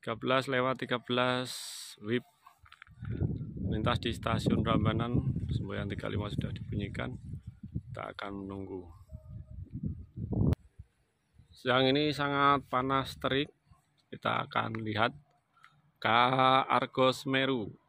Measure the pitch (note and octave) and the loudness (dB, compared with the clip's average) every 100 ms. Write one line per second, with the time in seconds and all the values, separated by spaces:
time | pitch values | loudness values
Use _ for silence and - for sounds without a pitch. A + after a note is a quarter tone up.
0 | - A2+ B2 C3 B2+ C3 B2+ B2+ B2+ B2 | -6 -4 2 2 2 0 0 -2 -2 -4
1 | - B2 B2+ B2+ B2+ - - - - - | 0 2 2 0 -4 -8 -12 -12 -16 -12
2 | G#2 B2 - _ - _ - - - - | -2 -2 -2 _ -20 _ -20 -20 -20 -14
3 | - - - - - - - G#2+ A2 A#2+ | -8 -4 -4 -4 -8 -8 -4 -2 0 0
4 | A#2+ A2 - A2+ - A2+ A2 A2 G#2+ A2 | -2 -2 0 0 2 2 2 4 4 2
5 | A#2 B2 C3 - - - G2+ G2+ G2+ G2 | 0 0 0 -2 -2 -2 -2 -4 -4 -4
6 | G#2+ G#2 G#2 - G#2+ G#2+ - G#2 G2+ - | -4 -4 -4 -4 -6 -8 -6 -4 -4 -6
7 | B2+ - - - - - - - - - | -6 -8 -12 -12 -14 -18 -10 -10 -10 -10
8 | - - G2+ G2+ G2 G2 F#2+ F#2+ F2 - | -10 -10 -8 -8 -8 -8 -8 -10 -12 -20
9 | - - - - - - - - - - | -18 -18 -16 -16 -14 -14 -12 -8 -6 -8
10 | - - - - - - - _ - _ | -12 -10 -4 2 4 2 -2 _ -20 _
11 | _ _ _ _ - - B2+ B2+ C3 C#3 | _ _ _ _ -20 -6 2 4 6 4
12 | D3+ C#3 C#3+ C#3+ C#3+ C#3+ - B2+ C3 C3+ | 2 0 0 4 4 4 2 -2 2 0
13 | C3 - C3 C3 D3+ _ _ _ _ _ | 0 -4 0 0 0 _ _ _ _ _
14 | _ - - A2+ - A2+ A2+ A2 A2 G#2+ | _ -4 -2 0 0 -2 -2 -4 -4 2
15 | A#2 C#3 _ _ _ _ - _ _ _ | 0 0 _ _ _ _ -20 _ _ _
16 | - A2+ B2 C3 C3 C3 D3 B2 C3 - | 4 6 6 6 6 6 4 2 2 4
17 | C3 B2+ - C3+ C3+ C3 G2+ - | 4 4 0 0 2 0 -4 -10